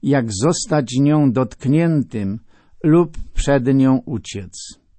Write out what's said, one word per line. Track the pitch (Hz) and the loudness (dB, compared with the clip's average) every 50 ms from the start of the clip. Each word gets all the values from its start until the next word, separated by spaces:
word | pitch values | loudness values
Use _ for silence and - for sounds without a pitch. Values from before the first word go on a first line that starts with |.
| - | 0
jak | 139 139 139 123 113 104 | 0 0 0 0 -2 -4
zostać | 92 107 156 175 - - - 160 151 139 107 123 127 | -2 0 0 0 0 -4 -2 -2 -2 -2 -2 0 0
nią | 139 143 151 151 147 139 117 | 2 2 4 4 2 2 2
dotkniętym | 131 131 113 - - - 131 139 156 170 170 160 151 123 82 - 113 101 98 98 113 - - - _ _ _ _ - - | 0 -2 -2 -4 -8 -2 0 0 2 2 2 0 0 -2 -4 -6 -6 -6 -6 -6 -8 -10 -16 -20 _ _ _ _ -4 0
lub | 160 151 170 175 165 - - - - - | 4 4 4 4 2 -2 -10 -10 -6 -4
przed | - - - 139 139 123 127 135 | -4 0 2 2 2 2 2 2
nią | 135 131 131 131 131 - | 4 4 4 2 0 -2
uciec. | - - 110 - - - 101 95 90 - - - - - _ _ _ _ | -4 -8 -8 -8 -10 -12 -12 -12 -12 -16 -18 -18 -18 -20 _ _ _ _